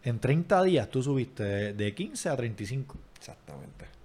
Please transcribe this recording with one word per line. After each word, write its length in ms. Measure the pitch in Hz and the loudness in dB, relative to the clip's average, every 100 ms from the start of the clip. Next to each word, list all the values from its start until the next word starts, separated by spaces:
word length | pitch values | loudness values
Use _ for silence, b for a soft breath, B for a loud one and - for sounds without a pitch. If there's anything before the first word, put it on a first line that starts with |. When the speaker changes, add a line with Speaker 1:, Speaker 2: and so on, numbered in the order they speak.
Speaker 1:
en 160 | 127 117 | -4 0
treinta 420 | 123 156 175 190 | 2 2 4 6
días, 260 | 185 156 101 | 6 4 2
tú 120 | 131 | -2
subiste 400 | 131 135 117 - | 0 0 -2 -4
de, 300 | 104 101 104 | -2 -2 -2
de 200 | 101 104 | -2 -2
quince 340 | 104 208 294 170 | -2 -8 -4 -4
a 80 | 135 | -2
treinta 260 | 120 107 | -4 -4
y 40 | 101 | -6
cinco". 300 | 131 131 - - - | -6 -6 -12 -18 -20
Speaker 2:
Exactamente. 680 | - - - 69 - - - - | -20 -18 -16 -16 -16 -18 -18 -20